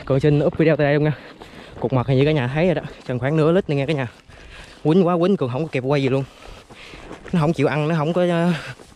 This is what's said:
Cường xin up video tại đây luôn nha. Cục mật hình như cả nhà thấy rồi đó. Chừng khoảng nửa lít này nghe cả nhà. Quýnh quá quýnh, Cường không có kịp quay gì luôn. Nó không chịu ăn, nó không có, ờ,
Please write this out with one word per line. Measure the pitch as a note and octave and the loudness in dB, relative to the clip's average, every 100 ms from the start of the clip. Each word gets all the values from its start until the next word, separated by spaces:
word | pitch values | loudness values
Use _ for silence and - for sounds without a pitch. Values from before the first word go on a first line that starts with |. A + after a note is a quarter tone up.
Cường | - C3+ | 0 2
xin | D3+ D3 | 4 4
up | D3+ - | 2 2
video | D#3+ D3 | 2 4
tại | |
đây | C#3+ | 2
luôn | D3 | 2
nha. | D3+ - - - - - - - | 0 -2 -10 -20 -20 -20 -20 -8
Cục | A#2 | -2
mật | C3 A#2+ | -2 2
hình | C3 | 2
như | |
cả | C#3+ | 2
nhà | D#3 B2 | 2 0
thấy | D3+ F3+ | 0 0
rồi | |
đó. | D3 - - - | 0 -4 -16 -8
Chừng | B2 | -4
khoảng | B2+ D#3+ | -2 2
nửa | D#3 | 4
lít | F3 - | 2 0
này | C#3 | -2
nghe | C#3 | -2
cả | |
nhà. | D3 B2 - - - - - - - | -4 -4 -10 -20 -20 -20 -20 -20 -6
Quýnh | D3+ F3+ E3+ | 2 4 4
quá | F3 | 2
quýnh, | F3+ G3 | 2 0
Cường | B2+ | -2
không | C3 | -4
có | D#3+ | -4
kịp | C3+ C3 | -4 0
quay | D3 | 0
gì | C3+ | 2
luôn. | C3+ C3+ - - - - - - - - - - | 0 -4 -12 -20 -20 -20 -20 -20 -20 -20 -18 -4
Nó | F3+ | 0
không | D3 | 0
chịu | C3 C3+ | 0 0
ăn, | C#3+ D3+ | 0 -2
nó | |
không | E3 D3 | -2 0
có, | F3 | 0
ờ, | F3 E3+ F3 D#3 - - - | 0 2 0 -2 -6 -18 -20